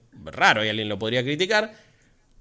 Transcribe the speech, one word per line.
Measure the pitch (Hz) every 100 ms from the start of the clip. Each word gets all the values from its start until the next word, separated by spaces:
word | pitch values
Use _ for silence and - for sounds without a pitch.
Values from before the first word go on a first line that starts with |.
| _ -
raro | 76 - 185 113
y | 107
alguien | 107 107
lo | 101
podría | 110 123
criticar, | 123 151 185 214 220 - - _ _ _ _ -